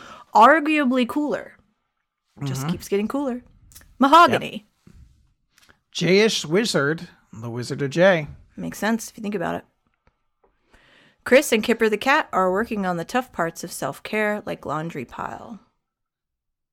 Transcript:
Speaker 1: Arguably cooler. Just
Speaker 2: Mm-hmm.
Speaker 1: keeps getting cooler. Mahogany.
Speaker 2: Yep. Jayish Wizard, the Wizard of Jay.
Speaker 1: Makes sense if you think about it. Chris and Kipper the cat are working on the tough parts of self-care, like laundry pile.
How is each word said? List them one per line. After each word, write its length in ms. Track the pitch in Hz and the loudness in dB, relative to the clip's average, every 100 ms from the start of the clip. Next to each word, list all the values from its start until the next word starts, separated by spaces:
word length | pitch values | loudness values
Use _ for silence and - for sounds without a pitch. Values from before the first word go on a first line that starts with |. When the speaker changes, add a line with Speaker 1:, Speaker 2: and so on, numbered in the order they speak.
| - - - | -18 -20 -2
Speaker 1:
Arguably 760 | - 233 311 302 302 277 254 240 | 6 8 8 4 0 2 0 0
cooler. 500 | - 294 196 - - _ _ _ _ _ _ _ - 139 | -2 -4 -6 -8 -20 _ _ _ _ _ _ _ -10 -6
Just 160 | 131 | -6
Speaker 2:
Mm-hmm. 80 | 139 | -4
Speaker 1:
keeps 160 | 180 - | -6 -2
getting 220 | 196 214 | -2 -2
cooler. 340 | 277 285 247 - _ - - - _ | -4 -4 -6 -12 _ -20 -20 -20 _
Mahogany. 680 | 269 320 339 220 - - - _ _ | 6 8 8 4 -4 -12 -18 _ _
Speaker 2:
Yep. 80 | - - _ _ _ _ _ _ _ _ | -20 -20 _ _ _ _ _ _ _ _
Jayish 520 | - 165 190 220 - 147 | -4 2 4 4 0 -2
Wizard, 640 | 175 233 170 143 165 175 _ _ | 0 0 0 0 -2 -8 _ _
the 160 | - 117 | -14 -10
Wizard 320 | 117 117 139 | -8 -8 -6
of 80 | 143 | -4
Jay. 380 | 151 185 175 147 - _ - | 4 4 4 -2 -14 _ -12
Speaker 1:
Makes 220 | 170 - | -12 -4
sense 300 | 202 226 - | -2 -2 -6
if 80 | - | -12
you 40 | |
think 140 | 214 208 | -8 -6
about 200 | 165 170 | -6 -6
it. 100 | - _ _ _ _ _ _ _ _ _ _ _ _ _ _ _ - | -10 _ _ _ _ _ _ _ _ _ _ _ _ _ _ _ 2
Chris 220 | 247 302 | 4 4
and 120 | 226 | -2
Kipper 260 | 220 220 220 | 0 0 2
the 60 | 214 | 0
cat 300 | 247 294 - | 2 0 0
are 180 | - 185 | 0 0
working 360 | 185 233 214 185 | 0 -4 -4 -4
on 100 | 175 | -4
the 80 | 165 | -4
tough 260 | 247 247 | -4 -6
parts 320 | - 170 - | -6 -6 -6
of 80 | - | -14
self-care, 680 | - 139 147 - 214 214 208 - | -8 -8 -8 -6 -4 -2 -4 -8
like 180 | 170 - | -12 -6
laundry 400 | 147 160 165 120 | -6 -6 -10 -12
pile. 540 | - - - - 208 _ _ _ _ _ _ _ _ _ _ _ | -10 -10 -12 -16 -20 _ _ _ _ _ _ _ _ _ _ _